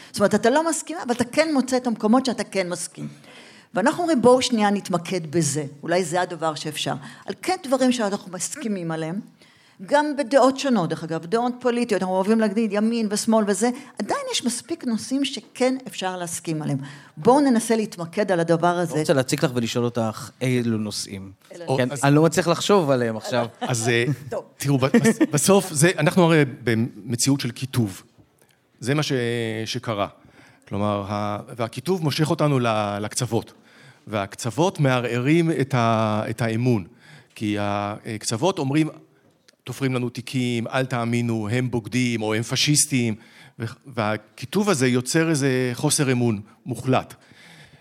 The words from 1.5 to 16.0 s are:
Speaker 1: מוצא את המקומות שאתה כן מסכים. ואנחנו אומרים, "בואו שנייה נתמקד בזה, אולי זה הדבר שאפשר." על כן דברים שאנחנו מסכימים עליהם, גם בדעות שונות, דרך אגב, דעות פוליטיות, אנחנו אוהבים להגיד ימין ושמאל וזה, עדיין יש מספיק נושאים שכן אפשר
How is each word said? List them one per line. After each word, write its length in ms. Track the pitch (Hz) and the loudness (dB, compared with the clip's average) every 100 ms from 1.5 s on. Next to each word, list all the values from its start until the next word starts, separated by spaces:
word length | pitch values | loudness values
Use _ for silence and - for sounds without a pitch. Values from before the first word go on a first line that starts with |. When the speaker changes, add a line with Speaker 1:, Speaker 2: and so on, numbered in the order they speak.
Speaker 1:
מוצא 240 | 277 262 254 | 2 2 0
את 100 | 247 | 0
המקומות 380 | 220 214 247 262 | 0 4 4 2
שאתה 180 | 214 | -4
כן 260 | 202 190 180 | -4 -4 -2
מסכים. 380 | 175 - 151 147 143 - - - - _ | -4 -8 -10 -14 -14 -20 -20 -20 -20 _
ואנחנו 280 | 175 247 339 | 0 0 0
אומרים, 200 | 339 285 | 0 4
"בואו 200 | 240 254 | 6 6
שנייה 280 | 254 226 208 | 4 2 2
נתמקד 640 | 196 180 175 170 185 160 | 2 -2 -4 -2 -6 -2
בזה, 340 | 165 143 143 139 - | 0 0 -2 -6 -10
אולי 200 | 170 175 | -2 0
זה 180 | 170 175 | 0 -2
הדבר 340 | 180 170 160 147 | -2 -2 -4 -4
שאפשר." 380 | 156 147 - 143 - - - | -8 -6 -6 -6 -10 -16 -12
על 80 | - | -8
כן 140 | - 370 | -4 -4
דברים 280 | 277 254 254 | -2 2 2
שאנחנו 400 | 247 208 202 190 | 2 -2 -4 -8
מסכימים 600 | 175 - 285 254 196 170 | -10 -10 -8 -6 -4 -4
עליהם, 280 | 160 160 190 - _ - _ _ _ 190 | -4 -4 -6 -10 _ -20 _ _ _ 0
גם 300 | 285 302 277 | 2 2 -2
בדעות 420 | 226 277 254 262 | 2 6 6 4
שונות, 300 | 277 226 165 | 0 2 2
דרך 140 | 160 | -4
אגב, 220 | 160 160 165 | -4 -6 -2
דעות 280 | 226 247 247 | -2 -2 -2
פוליטיות, 420 | 247 240 240 196 | -2 0 0 0
אנחנו 140 | 185 190 | 0 0
אוהבים 240 | 190 226 | 2 4
להגיד 340 | 220 196 226 | 2 2 0
ימין 340 | 202 220 233 208 | 0 0 0 -2
ושמאל 360 | 208 - 220 202 | -2 2 2 2
וזה, 220 | 202 233 247 - - | 2 0 -2 -10 -8
עדיין 220 | 208 554 523 | -4 -2 -2
יש 140 | 466 240 | -4 -4
מספיק 380 | - - 330 | -4 -8 -8
נושאים 420 | 254 214 - 269 269 | -4 -4 -2 -2 -2
שכן 500 | - - - 254 262 220 | -4 -14 -2 0 0 -8
אפשר 300 | - | -6